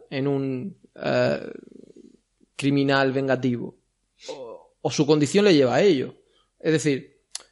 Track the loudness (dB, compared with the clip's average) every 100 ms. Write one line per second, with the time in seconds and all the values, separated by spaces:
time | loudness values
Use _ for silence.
0 | -10 -6 -4 -2 -4 -6 -10 -14 _ -10
1 | -2 0 0 -2 -8 -16 -20 -20 -20 -20
2 | -20 _ _ _ _ -6 -2 0 2 2
3 | 2 0 -2 0 -2 -4 -8 -16 _ _
4 | _ _ -18 -16 -16 -18 _ _ -4 0
5 | 2 2 2 4 4 6 4 4 2 2
6 | -2 -12 _ _ _ _ -2 0 0 -2
7 | -6 _ _ -20 _